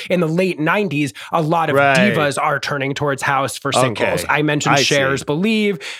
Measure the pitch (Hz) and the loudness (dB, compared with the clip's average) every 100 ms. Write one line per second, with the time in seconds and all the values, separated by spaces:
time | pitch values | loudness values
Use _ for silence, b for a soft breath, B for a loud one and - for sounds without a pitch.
0 | B 185 160 165 190 147 156 196 202 143 | B 0 0 0 0 0 0 0 0 -2
1 | 143 B B 170 156 165 156 139 139 135 | -2 B B -2 2 0 2 4 4 4
2 | 127 156 147 135 151 143 - 143 135 143 | 4 2 0 0 -2 -2 -2 -4 -4 -4
3 | 147 131 - 135 135 - 139 120 127 101 | -4 -2 -2 -2 -2 -4 -2 0 0 0
4 | 104 - - 143 151 147 - 139 127 143 | -2 -2 0 0 0 0 2 2 2 2
5 | 135 135 - 147 214 220 208 202 B | 2 -2 -2 -2 0 2 0 -2 B